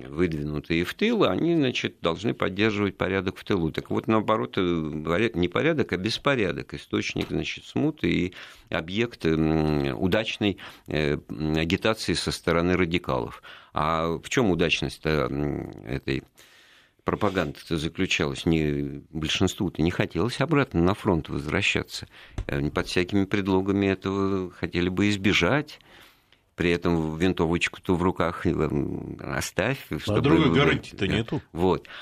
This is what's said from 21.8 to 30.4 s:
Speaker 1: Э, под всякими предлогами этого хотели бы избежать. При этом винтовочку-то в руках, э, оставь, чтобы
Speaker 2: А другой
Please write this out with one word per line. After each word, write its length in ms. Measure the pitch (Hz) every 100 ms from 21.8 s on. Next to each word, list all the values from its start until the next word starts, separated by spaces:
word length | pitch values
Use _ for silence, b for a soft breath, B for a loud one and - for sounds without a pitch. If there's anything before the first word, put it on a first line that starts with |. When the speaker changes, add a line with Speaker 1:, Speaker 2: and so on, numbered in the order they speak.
| - - - B B B -
Speaker 1:
Э, 140 | 71 73
под 180 | 90 87
всякими 360 | - 87 98
предлогами 640 | 98 104 98 95 98 98 98
этого 640 | 95 95 98 98 98 90
хотели 380 | - 82 87 90
бы 180 | 92 101
избежать. 720 | 104 98 90 85 139 143 - b b b b b b b -
При 120 | 85
этом 460 | 85 90 85 78 78
винтовочку-то 760 | 92 87 82 87 - - - 87
в 80 |
руках, 420 | 90 - 85 85 92
э, 60 | 76 76 71 67 67 - -
оставь, 640 | - 69 - - 104 135 - 78
чтобы 180 | 87 107
Speaker 2:
А 40 |
другой 280 | 131 165